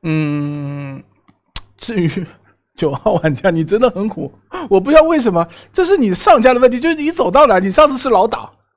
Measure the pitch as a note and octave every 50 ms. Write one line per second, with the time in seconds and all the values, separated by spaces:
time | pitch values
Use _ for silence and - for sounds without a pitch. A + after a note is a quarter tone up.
0 | - D#3+ D#3 D#3 D#3 D3 D3 D3 D3 D3 D3 D3 C#3+ C#3+ C#3+ C#3+ C#3+ C#3 C3+ C3+
1 | - _ _ _ _ _ _ _ _ _ _ - - _ _ _ - - A#3 G3
2 | E3+ D#3 - G3 E3 - - _ _ _ _ _ _ _ _ - - D3 C#3+ -
3 | - - F#3 D#3+ - D#3 C#3+ A#2+ - F#3+ E3+ D#3+ D#3+ D#3+ G3 A3+ B3+ B3 - F#3
4 | G3+ A3 - F3 - - - _ _ _ - F#4 D#4+ G#3 G3 F#3+ F#3+ C4 D4+ D#4
5 | D#4 D#4+ E4+ D4+ A#3 A3+ F3 E3+ E3+ - - - - _ _ - F4+ E4 G4 F4
6 | B3 G3+ F3+ - - - E4+ B3 A3 B3+ B3+ B3 B3+ B3 B3 A#3+ C4+ E4 E4 D4+
7 | D4 D4+ F4 - B3 - F#3 C#4 D4+ B3+ G3 F#3 F#3+ G3 F3+ - - G3 C4+ B3
8 | - C4+ A3+ F#3 G#3 A3 - - G#2+ - _ _ _ _ _